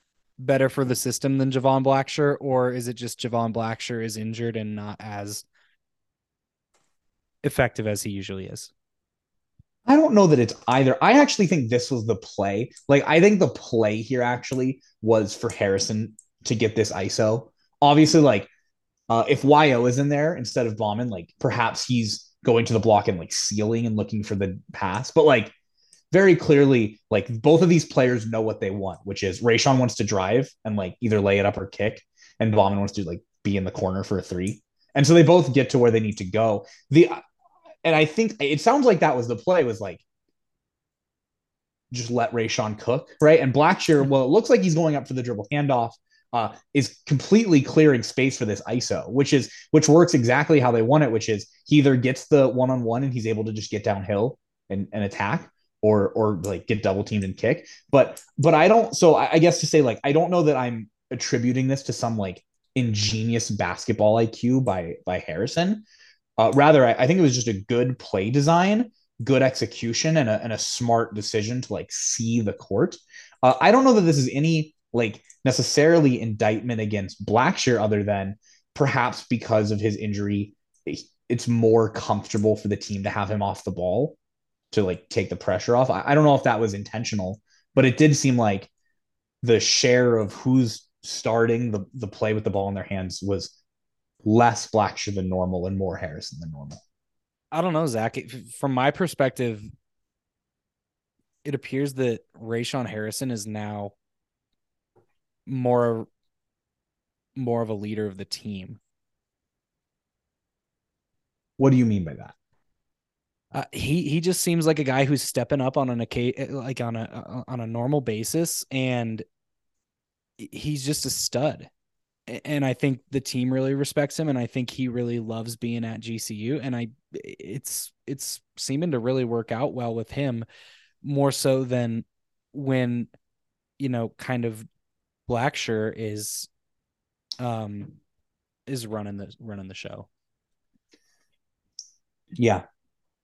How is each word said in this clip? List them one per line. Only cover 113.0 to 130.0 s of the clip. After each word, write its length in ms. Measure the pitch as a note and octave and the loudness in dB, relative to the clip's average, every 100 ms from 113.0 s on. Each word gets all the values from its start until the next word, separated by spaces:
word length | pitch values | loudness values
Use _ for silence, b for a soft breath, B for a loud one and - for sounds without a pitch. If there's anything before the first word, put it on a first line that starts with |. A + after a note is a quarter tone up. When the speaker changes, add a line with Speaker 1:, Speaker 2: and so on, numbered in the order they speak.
| _ _ _ _ _ | _ _ _ _ _
Speaker 1:
Uh, 100 | - - | -10 -10
he, 380 | - G2 D#3+ - | -8 -2 -2 0
he 120 | D#3 | -2
just 200 | E3+ F3 | -2 -2
seems 260 | - E3+ D#3 | 0 0 0
like 120 | D3+ | 0
a 60 | |
guy 200 | C#3 C3 | 0 0
who's 160 | C3+ C#3 | 2 0
stepping 400 | - - A#2+ C#3+ | -2 -4 -2 -2
up 160 | C3 D3 | -2 -2
on 140 | B2+ | -2
an 80 | A#2+ | -4
occa-, 520 | A#2 - B2 C3 C3+ | -6 -4 -4 -4 -10
like, 280 | C#3 A#2+ B2+ | -10 -10 -8
on 160 | A#2+ A2+ | -8 -8
a, 60 | |
uh, 500 | A2+ - - B2+ - | -12 -14 -14 -16 -12
on 80 | B2+ | -12
a 60 | A2+ | -10
normal 340 | A#2 B2 D3 | -6 -2 -2
basis, 640 | B2 G#2+ A2+ D#3 E3+ - - | -2 -6 -4 -4 -4 -6 -8
and 520 | C3+ C3 B2 A2+ A2 - _ _ _ _ _ _ _ _ _ _ _ | -6 -4 -4 -6 -8 -14 _ _ _ _ _ _ _ _ _ _ _
he's 480 | - - D3 D3 C3 | -18 -12 -8 -8 -6
just 180 | D3+ | -6
a 60 | C3 | -6
stud. 580 | - - - D3 A#2 - _ _ _ _ _ - | -6 -4 -2 -4 -6 -16 _ _ _ _ _ -16
A-, 180 | A#2 - | -14 -6
and 180 | D3 | -2
I 80 | C3+ | -2
think 280 | B2 C#3+ B2+ _ | 0 -2 -4 _
the 100 | C#3 | -8
team 320 | - B2+ B2+ | -6 -6 -4
really 220 | C3 C3+ | -2 -4
respects 440 | C#3 C#3 - C#3+ - | -4 -4 -4 -4 -4
him, 120 | D#3 | -4
and 80 | C3 | -4
I 80 | A#2+ | -4
think 240 | C3+ B2 | -6 -8
he 180 | - B2+ | -8 -8
really 300 | A#2+ A#2+ A#2+ | -6 -6 -6
loves 360 | A2 A2+ A2+ A2+ | -8 -10 -10 -10
being 280 | A#2+ A#2 | -8 -6
at 160 | A2+ A2+ | -8 -10
G 160 | A2+ A2+ | -12 -12
C 180 | - | -10
U, 260 | G#2+ A2+ D3 | -10 -6 -6
and 120 | C#3 | -6
I, 140 | A#2+ A#2 _ _ | -8 -8 _ _
it's, 800 | - - - - C3+ - - - _ - | -18 -16 -18 -14 -14 -10 -12 -12 _ -14
it's 340 | C#3 - - _ - | -12 -12 -14 _ -14
seeming 360 | - C#3 F3 | -8 -6 -4
to 60 | C3 | -4
really 260 | A#2 C3 | -2 -4
work 280 | A#2+ A#2 A2 | -2 -6 -6
out 220 | A#2 C#3 | -6 -6
well 200 | B2+ A#2+ | -6 -8
with 160 | A2+ | -8